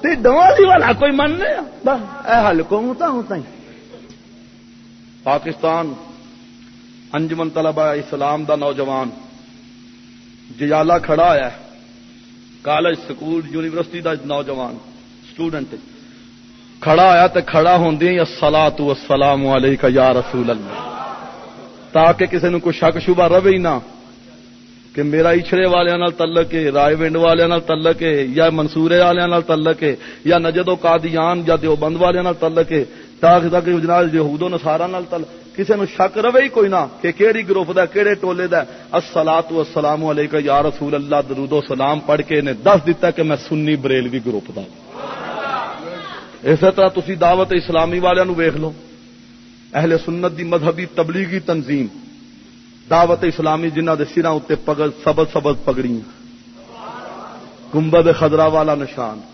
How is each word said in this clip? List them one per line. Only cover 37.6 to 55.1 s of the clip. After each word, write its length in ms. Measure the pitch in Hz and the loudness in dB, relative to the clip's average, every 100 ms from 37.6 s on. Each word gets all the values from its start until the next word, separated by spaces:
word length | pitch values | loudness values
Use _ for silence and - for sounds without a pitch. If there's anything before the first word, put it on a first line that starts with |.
| 170 180 | 0 0
دا، 100 | 170 | 0
کیڑے 300 | 196 208 202 | 0 0 0
ٹولے 320 | 190 175 180 | -2 -2 0
دا۔ 160 | 165 135 - - | -2 -2 -14 -4
"الصلاۃ 600 | 170 - 170 160 160 165 | -4 -2 -2 2 0 0
والسلام 540 | 165 156 165 147 151 156 | -4 -2 -2 -2 -2 -2
علیک 300 | 147 147 151 | -2 -2 -2
یا 200 | 143 143 | 2 2
رسول 320 | 147 147 143 143 | 0 -2 -4 -4
اللہ"، 200 | 143 147 135 | 0 -2 -2
درود 220 | 135 139 | -6 -2
و 100 | 147 | -2
سلام 380 | 139 131 135 151 | -2 -2 -2 -2
پڑھ 220 | 143 147 - | 0 -2 0
کے 120 | 151 | -2
انہیں 160 | 143 113 | -2 0
دس 240 | 190 196 147 | 4 4 2
دتا 240 | 170 - | 0 0
کہ 120 | - | 0
میں 140 | 156 143 - | -2 -2 -4
سنی 260 | 156 151 151 | -2 0 -2
بریلوی 440 | 135 131 123 127 117 | 0 0 0 -4 -4
گروپ 300 | 107 - 98 | -6 -8 -14
دا۔ 60 | 92 82 - - - - - - 277 254 247 254 165 175 - - - - | -14 -18 -20 -16 -14 -12 -12 -8 -6 -6 -8 -12 -14 -14 -14 -16 -20 -6
اسی 220 | 131 156 185 190 | 0 4 2 4
طرح 120 | 190 | 2
تسی 280 | 185 175 185 | 0 -6 0
دعوت 320 | 175 180 185 | 2 2 2
اسلامی 480 | 180 - 165 165 180 | -2 0 -2 0 0
والیاں 260 | 180 180 180 | 0 2 0
نوں 100 | 170 | 0
ویکھ 200 | 165 147 | -2 -2
لو، 140 | 156 151 - - - - - - - - - | -8 -10 -20 -20 -20 -20 -20 -20 -20 -20 -8
اہل 240 | 139 165 160 - | -2 0 0 -2
سنت 320 | 175 175 156 | -4 -4 -4
دی 60 | |
مذہبی 420 | 170 170 156 165 180 | -4 0 0 -2 -6
تبلیغی 540 | - 160 180 190 185 | -4 -2 -2 -4 -4
تنظیم 480 | - 165 131 143 113 98 - - - - - - - - - | -4 -4 -2 -4 -4 -8 -20 -20 -20 -20 -20 -20 -20 -20 0
دعوت 340 | 165 170 170 | 2 4 2
اسلامی، 460 | 175 160 156 156 165 | 0 -2 -2 0 -2
جنہاں 260 | 151 165 151 | -2 -2 -2
دے 80 | 143 170 | -2 0
سراں 160 | 165 | 0
اُتے 240 | 156 - 151 | -2 -2 -4
پگڑ، 340 | - 147 151 147 | -2 -2 -2 -2
سبز 300 | - | -2